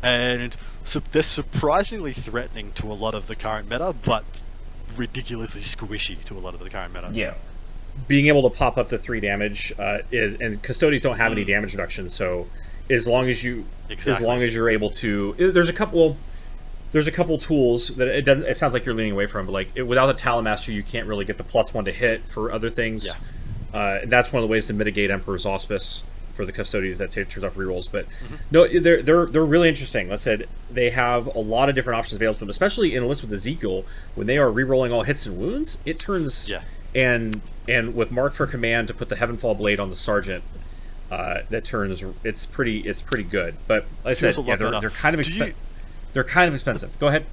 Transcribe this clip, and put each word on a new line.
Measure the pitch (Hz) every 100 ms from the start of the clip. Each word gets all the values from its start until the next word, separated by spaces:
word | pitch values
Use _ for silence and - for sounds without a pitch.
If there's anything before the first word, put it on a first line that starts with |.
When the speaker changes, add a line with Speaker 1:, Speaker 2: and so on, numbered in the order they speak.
Speaker 1:
And | 123 120 123 123 123 - - -
su-, | - 151 -
they're | 151
surprisingly | 156 - 143 139 151 165 196 220 156
threatening | 127 120 117 127 110 104
to | - 107
a |
lot | 104 110 107
of | -
the | 107
current | 110 107 104
meta, | 120 175 170 -
but | 196 - - - - - - - 113
ridiculously | 120 131 120 120 113 104
squishy | 90 - 104 104 - 90 -
to | 98
a |
lot | 90
of | 87
the | 90
current | 101 87
meta. | 90 90
Speaker 2:
Yeah. | 107 104 - - - - - - - 131
Speaker 3:
Being | 139 147
able | 143 127
to | -
pop | 127 127
up | 120
to | 113
three | - 113
damage, | 104 101 104 104 - -
uh, | 101 104 -
is, | 123 110 107
and | 117 104
Custodians | - 123 160 143
don't | 131 113
have | 113
any | 107
Speaker 1:
Mm. | 98
Speaker 3:
damage | 101 104
reduction, | 98 87 - 90
so | - 92 90 87 - - - -
as | 127 117
long | 123 127
as | 113
you, | 123 120 - - -
as |
Speaker 1:
Exactly. | 107 - 123 117
Speaker 3:
long | 123
as | 120
you're | 113 117
able | 107 104
to, | - 113 104 101 -
i-, | 180
there's | 180 170
a |
couple, | 170 214 170 160 143 - - - - - - -
there's | 156 151
a |
couple | 160 175 156
tools | - 151 123 120 - 127
that | 127
it | 123
doesn't, | 135 139 160
it | 123
sounds | 147
like | 120 127
you're | 113
leaning | 110
away | 98 101
from, | 107 92
but, |
like, | 98 95 -
it, |
without | 123 127 135
the |
Talon | 131 135 120
Master, | 110 104 -
you | 107
can't | 104 120 104
really | 104 98
get | 104
the |
plus | - 117 110
one | 117 98
to |
hit | - 120 110 -
for | - 110
other | 110 117
things. | 113 113 110 98
Speaker 1:
Yeah. | 82 - - - - - 107
Speaker 3:
Uh, | 101 98 110
that's | 123 123
one | 131
of | 113
the |
ways | 110 107
to |
mitigate | 104 107 101 101
Emperor's | 98 98 95 98
Auspice | 95 - 101 - - - - - -
for | 95
the |
Custodians | - 104 107 95 90
that | 95
turns | - 95 -
off | 95 92
rerolls, | 92 90 -
but | 104 90
Speaker 1:
Mm-hmm. | - - - -
Speaker 3:
no, | 156 170 175
they're, | 170 165
they're, | 139 165 165
they're | 156
really | 156 160 170
interesting. | 143 131 117 90
Like |
I | 101
said, | - 107 117 - -
they | 120 120
have | 120 120 123 117 113
a |
lot | 107 113 139
of |
different | 131 127 117
options | 113 107
available | 113 107
to |
them, | 104
especially | 101 190 208 190 127
in |
a | 123
list | 143
with | 113
Ezekiel, | 104 101 165 104 92 - - -
when | - 104
they | 139
are | 135
rerolling | 110 131 131 123
all | 117
hits | 110 - 113
and | 90
wounds, | 127 254 320 -
it | - 160
turns | - 190 151 - -
Speaker 1:
Yeah. | 90 - - -
Speaker 3:
and, | 135 127 120 113 107 - - -
and | 123 113 117
with | 110
Mark | 120 139
for | - 135
command | 127 117 117 110
to |
put | 120 117
the | 104
Heavenfall | 120 117 120 101
Blade | 104 101
on | 101
the | -
Sergeant, | - 104 95 90 - - - - - - -
uh, | 87 87 - -
that | 110 -
turns, | 117 98 92 95 87
it's | 117 104 -
pretty, | - 123 107
it's | 104 -
pretty | - 127
good. | 95 101 85 80 -
But | 110 - - 123
like |
I | 123
Speaker 1:
Feels | 127 104
Speaker 3:
said, |
Speaker 1:
a | 123
Speaker 3:
yeah, |
Speaker 1:
lot | 101
Speaker 3:
they're, | 107
Speaker 1:
better. | 110
Speaker 3:
they're | 107
kind | - 151 160
of | 147
Speaker 1:
Do |
Speaker 3:
expen-, | 180 220
Speaker 1:
you | - - - - - -
Speaker 3:
they're | 131
kind | 127 180 180
of |
expensive. | 139 - 110 - -
Go | 147
ahead. | 151 160